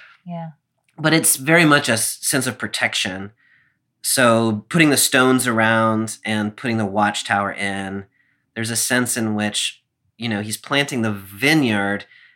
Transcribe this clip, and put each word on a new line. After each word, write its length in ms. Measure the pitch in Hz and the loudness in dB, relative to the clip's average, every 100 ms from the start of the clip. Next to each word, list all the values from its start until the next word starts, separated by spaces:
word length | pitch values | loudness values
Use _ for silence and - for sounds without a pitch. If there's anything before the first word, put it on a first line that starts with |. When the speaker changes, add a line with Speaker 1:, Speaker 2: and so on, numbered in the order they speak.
| - _ 180 | -20 _ -14
Speaker 1:
yeah. 240 | 170 165 147 _ _ _ - | -12 -12 -16 _ _ _ -2
Speaker 2:
But 160 | 151 | 2
it's 220 | 160 - - | 2 2 -2
very 300 | 135 165 156 | 4 6 6
much 240 | 143 - | 4 4
a 40 | |
s-, 260 | 113 - - | 0 -2 -4
sense 260 | - 139 123 | -2 -2 -2
of 100 | 107 | -4
protection. 760 | 107 - 123 - 101 92 98 - _ _ _ _ _ _ | -8 -4 -2 -2 -4 -6 -12 -16 _ _ _ _ _ _
So 640 | - - 120 113 113 107 - | -4 2 4 4 2 -2 -2
putting 200 | 170 156 | 2 4
the 60 | 131 | 4
stones 480 | - 131 131 127 123 | 2 4 4 4 2
around 720 | 110 110 113 113 110 110 - | 2 2 4 2 0 -4 -8
and 320 | 107 107 107 107 | -4 -2 -4 -4
putting 220 | 127 113 | -4 -2
the 80 | 104 | -2
watchtower 640 | 98 104 104 - 101 101 | 0 0 -2 -2 -2 -2
in, 540 | - 101 98 95 98 98 _ _ _ _ 117 | -4 -6 -4 -8 -10 -12 _ _ _ _ -8
there's 160 | 113 | -6
a 40 | 113 | -4
sense 400 | - 123 120 123 | -2 0 0 -2
in 180 | 113 107 | -2 -2
which, 480 | 104 - - - _ _ _ _ | -2 -4 -6 -10 _ _ _ _
you 120 | 113 | -6
know, 120 | 104 | -6
he's 160 | 107 104 | -6 -10
planting 440 | - 143 139 127 | -4 -2 -2 -2
the 100 | 113 | -4
vineyard 920 | 101 98 101 135 160 127 104 101 101 - - - | -4 -12 -2 2 2 2 0 -2 -4 -8 -20 -20